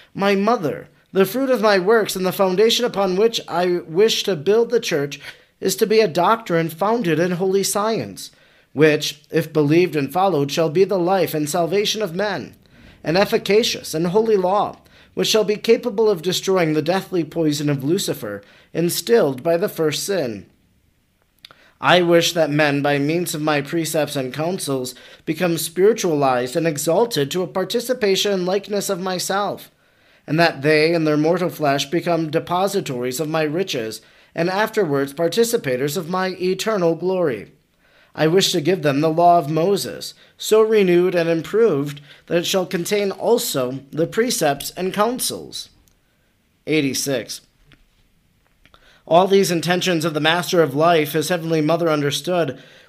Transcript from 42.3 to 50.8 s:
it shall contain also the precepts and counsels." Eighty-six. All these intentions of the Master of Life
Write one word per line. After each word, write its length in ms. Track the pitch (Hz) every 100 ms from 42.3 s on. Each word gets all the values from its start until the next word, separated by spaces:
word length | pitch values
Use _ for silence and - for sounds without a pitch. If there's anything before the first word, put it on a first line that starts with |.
| 170
it 60 | 170
shall 200 | 190 180
contain 440 | 180 165 208 202
also 680 | - 180 240 240 139 123 131 -
the 160 | 143 165
precepts 640 | 220 240 - 151 139 -
and 220 | - 185
counsels." 760 | 190 220 254 - 101 67 - - _ _ _ _ _ _ _ _ _ -
Eighty-six. 720 | 156 139 120 139 131 - - _ _ _ _ _ _ _ _ _ _ _ _ _ _ _ _ -
All 200 | 165 190
these 220 | 196 175
intentions 540 | 170 151 180 180 170
of 100 | 165
the 60 | 151
Master 420 | 151 175 - 180
of 140 | 151
Life 380 | 135